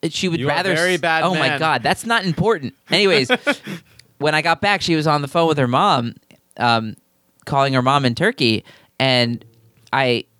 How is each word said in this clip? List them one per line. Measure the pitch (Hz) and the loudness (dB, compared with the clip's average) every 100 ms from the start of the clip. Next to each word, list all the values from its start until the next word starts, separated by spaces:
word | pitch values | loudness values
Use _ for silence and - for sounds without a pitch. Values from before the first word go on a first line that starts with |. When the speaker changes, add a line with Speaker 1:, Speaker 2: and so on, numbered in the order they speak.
| 160 | -6
Speaker 1:
she | - 185 | -4 -4
would | 165 | -2
Speaker 2:
You | 135 | -2
are | |
a | 151 | -2
Speaker 1:
rather | 185 160 | 0 0
Speaker 2:
very | 180 180 | 0 0
Speaker 1:
s-, | |
Speaker 2:
bad | 170 160 | 0 0
Speaker 1:
oh | 160 | 0
my | 180 143 | 0 -2
Speaker 2:
man. | 143 | 0
Speaker 1:
God, | 160 135 | 0 0
that's | 120 185 220 | 0 -2 -2
not | 233 190 | -2 0
important. | 156 190 202 127 - _ | -2 0 0 -4 -12 _
Anyways, | 170 202 160 127 254 - 277 - 170 | 0 4 2 2 -2 -2 -6 -6 -14
Speaker 2:
<laughs> | _ _ _ _ | _ _ _ _
Speaker 1:
when | 147 151 | 0 0
I | |
got | 160 165 | 0 0
back, | 202 202 | 0 -2
she | - 160 | 0 0
was | 151 | 2
on | 147 | 0
the | 143 | 0
phone | 170 165 | 0 2
with | 147 | 2
her | 127 | 2
mom, | 127 196 147 117 - _ - _ - | 2 2 0 -2 -10 _ -20 _ -2
um, | 120 117 110 - _ _ _ _ - | 2 2 0 -12 _ _ _ _ -4
calling | 139 139 | 0 2
her | 131 | 2
mom | 127 143 135 | 2 2 0
in | 117 | 0
Turkey, | 185 - 120 107 - - _ _ | -2 0 0 0 -4 -20 _ _
and | 131 123 120 117 - _ _ _ _ | 0 2 0 -4 -10 _ _ _ _
I | 127 131 120 - | -2 0 0 -4